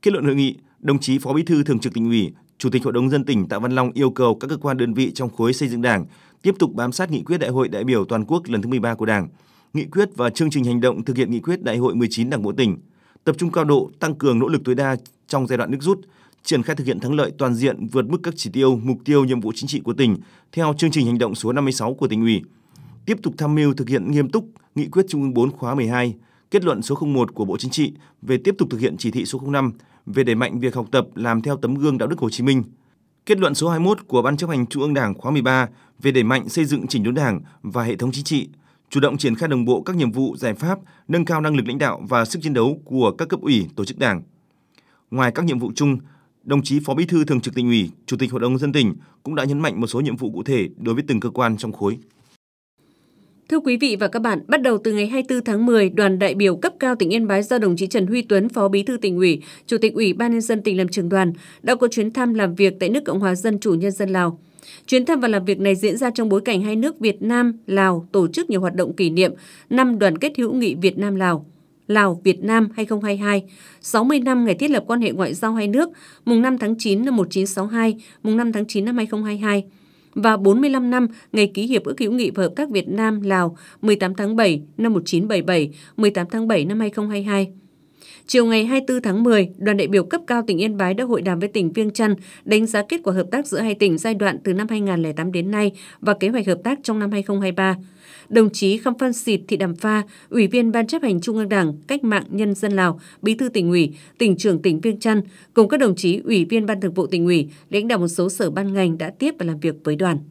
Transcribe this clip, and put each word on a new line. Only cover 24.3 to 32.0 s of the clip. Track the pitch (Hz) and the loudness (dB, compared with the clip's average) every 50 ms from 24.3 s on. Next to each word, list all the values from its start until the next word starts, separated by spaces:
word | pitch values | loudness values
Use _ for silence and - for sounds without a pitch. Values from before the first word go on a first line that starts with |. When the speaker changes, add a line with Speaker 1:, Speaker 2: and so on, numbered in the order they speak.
| - 226 226 - - - _ _ _ | 0 -4 -4 -4 -18 -20 _ _ _
Speaker 1:
nghị | 147 147 | -6 -6
quyết | 151 151 180 190 190 | 0 0 0 0 2
Trung | - 147 | 0 -2
ương | 139 135 127 | -2 0 2
bốn | 120 120 139 | 2 2 0
khóa | 139 - 127 117 127 | 0 -4 -6 -4 -2
mười | 143 120 | -2 -2
hai, | 113 120 123 123 120 107 - _ _ _ _ _ _ | 0 0 0 0 -2 -4 -8 _ _ _ _ _ _
kết | - 202 175 | 0 0 2
luận | 170 135 98 | 2 -2 -2
số | - - 143 | -2 -4 -4
không | 139 156 147 | -4 -2 0
một | 143 131 120 - - | 2 2 2 0 0
của | - 107 | -6 -4
Bộ | 95 90 | -4 -4
Chính | - - 127 | -6 -6 -6
trị | 120 - 151 - - - - _ _ _ | -2 -2 -2 -2 -2 -12 -20 _ _ _
về | - 107 131 | -4 -2 -2
tiếp | 120 127 190 196 - | 0 0 0 0 0
tục | - 117 | -2 -2
thực | 123 110 | -2 -2
hiện | 120 117 76 | -2 -2 -4
chỉ | 92 - 117 | -2 -6 -4
thị | 101 127 - | -4 -4 -6
số | - - 131 | -6 -8 -8
không | 135 139 | -6 -2
năm | 143 139 135 120 113 - - _ _ _ _ | -2 0 0 0 -4 -6 -18 _ _ _ _
về | - 101 127 131 | -4 -2 0 2
đẩy | 120 113 | 2 2
mạnh | 110 127 - - 123 | 0 0 -2 -2 -2
việc | 123 127 117 | -4 -2 -2
học | 127 113 101 | -4 -6 0
tập, | - 131 117 - - | 0 0 0 0 -6
làm | - 113 120 113 113 | -6 -2 0 0 0
theo | 113 147 143 | 0 -2 -4
tấm | 143 - - 139 | -2 -2 -2 -2
gương | 135 139 151 139 | 0 0 0 0
đạo | 123 | 0